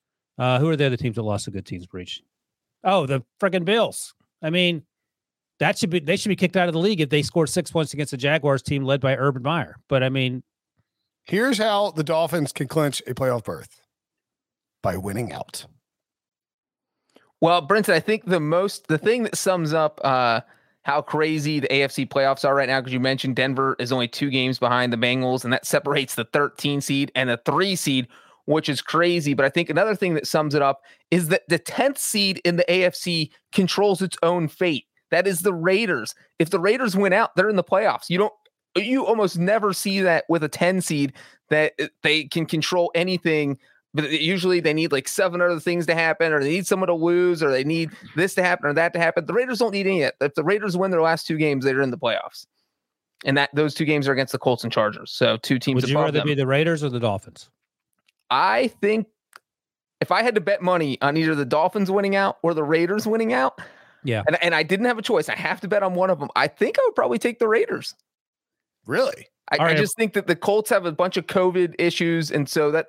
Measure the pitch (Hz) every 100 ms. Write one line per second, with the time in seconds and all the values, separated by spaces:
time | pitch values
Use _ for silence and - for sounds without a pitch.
0 | _ _ _ - 127 127 156 156 139 123
1 | 127 110 107 101 - 95 - 90 87 92
2 | 87 - _ _ _ _ _ _ - 190
3 | 135 135 - - 196 180 165 226 175 -
4 | - - _ _ 156 175 175 165 - _
5 | _ _ _ _ _ - 147 202 202 175
6 | 147 202 208 180 185 190 175 160 190 196
7 | 147 147 147 170 156 - - 165 151 147
8 | 147 135 139 156 143 139 - 143 131 139
9 | 131 131 139 131 127 165 123 - - 135
10 | 131 135 127 127 - _ _ _ _ _
11 | _ _ - - 427 214 220 202 202 151
12 | 151 160 165 170 139 - 139 160 147 127
13 | - 123 131 123 107 80 - _ _ _
14 | _ _ _ _ _ _ _ _ - 90
15 | 98 98 117 82 - - - _ _ _
16 | _ _ _ _ _ _ _ _ _ _
17 | _ _ _ - 160 175 147 196 208 165
18 | - 220 - 180 151 170 196 - - 156
19 | - 240 220 - 196 185 156 160 156 -
20 | 135 131 123 113 - _ _ _ - 147
21 | 143 151 156 156 147 151 123 135 139 -
22 | 131 139 135 135 143 139 127 135 127 127
23 | 131 135 135 123 131 127 135 - 120 131
24 | 120 - 143 131 127 127 120 123 123 120
25 | 123 127 127 127 120 127 - 151 135 143
26 | 135 - 113 151 143 - 147 143 - 139
27 | 139 127 131 120 - 143 196 185 - 131
28 | 123 - - _ - 156 156 135 - 165
29 | 175 175 147 135 135 170 170 156 214 202
30 | 185 156 - 165 151 147 139 139 _ _
31 | - 175 160 190 - 170 - - 262 277
32 | - 214 196 190 170 170 175 180 180 175
33 | - 165 156 _ _ - 185 - 202 196
34 | 185 - 170 175 156 - 185 143 - _
35 | - 165 185 175 190 175 165 190 226 147
36 | 110 - _ - 165 190 180 247 247 185
37 | 202 190 226 - 202 202 170 196 214 113
38 | - 175 208 - _ _ _ - 214 262
39 | 240 226 196 175 175 220 208 180 202 196
40 | 190 160 - 165 151 - 180 185 - 151
41 | 143 - - _ - 151 151 - 156 _
42 | 156 156 151 170 156 165 151 185 170 170
43 | 180 180 175 156 143 139 _ _ _ 147
44 | 151 151 156 190 185 180 160 156 160 139
45 | - - 190 175 175 170 180 175 160 165
46 | 165 156 165 151 139 175 185 190 185 170
47 | 165 175 180 170 151 131 139 165 160 -
48 | - - 185 - 180 175 147 147 170 170
49 | 165 170 156 185 254 233 233 196 190 190
50 | 135 - 143 151 151 208 202 180 190 175
51 | 160 160 - 160 156 139 135 131 139 117
52 | 120 101 - - - _ _ _ _ _
53 | _ _ - 139 139 143 151 - 151 151
54 | 135 131 131 - - 196 120 - 107 104
55 | - - 123 113 - 131 131 127 123 143
56 | 151 147 151 139 131 139 160 160 147 123
57 | 117 98 - - - _ _ _ _ _
58 | _ _ - 127 180 226 262 - 202 220
59 | 208 _ _ - _ _ _ _ _ -
60 | - 180 233 214 170 202 180 180 151 127
61 | 139 156 160 151 135 151 175 214 190 196
62 | 196 196 196 - 165 160 147 160 170 208
63 | 220 226 220 254 262 - - - - _
64 | 135 110 101 165 170 160 160 190 247 226
65 | 196 196 - 202 160 208 190 208 196 175
66 | 190 170 135 - 165 - 226 440 523 -
67 | - 240 240 233 220 220 440 - - -
68 | _ _ _ _ _ _ _ _ - 156
69 | 262 - - _ - 156 160 160 143 -
70 | 220 202 180 170 - 208 214 208 175 156
71 | 180 185 160 196 185 180 175 - 170 170
72 | 170 165 151 151 135 165 151 156